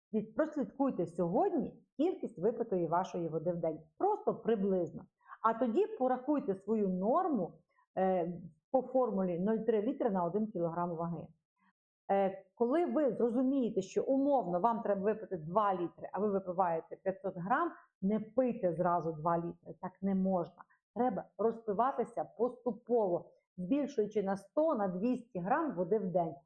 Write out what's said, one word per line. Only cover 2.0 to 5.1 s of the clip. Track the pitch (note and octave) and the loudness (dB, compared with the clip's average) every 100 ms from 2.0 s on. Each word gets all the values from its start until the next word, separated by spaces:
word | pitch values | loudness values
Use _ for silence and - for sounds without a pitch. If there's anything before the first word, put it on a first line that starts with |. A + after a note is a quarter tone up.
| E4+ - - - | 0 0 -6 -2
випитої | G3 A#3 A#3 F#3 E3 | -2 0 -2 0 2
вашої | E3+ F#3+ F3+ E3 | 0 0 -2 -4
води | D#3+ D#3+ | -2 -2
в | F3 | -2
день, | D#3+ D#3 - - | -2 -4 -10 -2
просто | G4 G#4 - - | 0 0 -2 -2
приблизно. | G3+ A3+ G3 F#3 D#3+ - - | 0 0 2 2 0 -6 -16